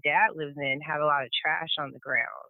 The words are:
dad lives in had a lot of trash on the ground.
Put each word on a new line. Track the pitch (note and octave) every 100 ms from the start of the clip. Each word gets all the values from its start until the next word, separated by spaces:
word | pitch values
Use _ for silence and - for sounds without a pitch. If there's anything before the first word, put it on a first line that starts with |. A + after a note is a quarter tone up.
dad | D3 D#3+ G#3+ D#3
lives | D3 C#3+
in | C#3 C3+
had | D3+ D3+
a | D3+
lot | C#3+
of | B2+ -
trash | D#3+ D#3 D#3+ D3+
on | C#3+
the | C3+
ground. | C3+ B2+ - - -